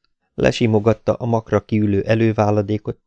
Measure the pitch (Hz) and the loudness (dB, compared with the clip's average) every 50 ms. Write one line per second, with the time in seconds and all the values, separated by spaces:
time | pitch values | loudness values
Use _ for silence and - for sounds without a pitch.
0 | _ _ _ _ _ _ _ - 127 127 127 - 123 110 110 107 101 113 107 - | _ _ _ _ _ _ _ -2 0 0 0 0 0 2 2 2 2 2 0 0
1 | _ - - - 127 120 117 113 - - 107 101 - - 113 107 107 104 98 98 | _ -4 -4 -2 -4 -4 -4 -4 -2 -2 -2 -2 -2 -2 -2 -2 0 0 0 -2
2 | - 107 113 113 117 110 107 113 107 104 104 104 101 101 107 107 - 120 117 - | 0 0 0 2 2 0 2 0 0 0 0 0 0 -2 -4 -4 -6 -8 -12 -12
3 | _ | _